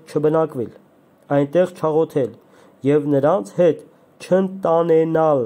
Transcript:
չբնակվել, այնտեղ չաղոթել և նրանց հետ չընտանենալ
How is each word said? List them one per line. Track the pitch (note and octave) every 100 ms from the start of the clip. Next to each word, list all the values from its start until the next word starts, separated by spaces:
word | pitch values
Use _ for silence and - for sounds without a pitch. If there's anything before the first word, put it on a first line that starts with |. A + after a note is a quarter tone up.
չբնակվել, | - D#3 D3+ D#3+ D#3 C3 A2 - _ _ _ _ -
այնտեղ | C#3+ C#3+ E3 F3+
չաղոթել | - D#3+ D#3 D#3+ D3+ A#2 - _ _ - _
և | C3 D3 D3
նրանց | C#3+ C#3+ G3 G3
հետ | - F3 C#3+ - _ _ _
չընտանենալ | - F#3 F#3+ F#3+ F3+ E3 E3+ D#3+ D#3+ D#3+ D#3+ C#3+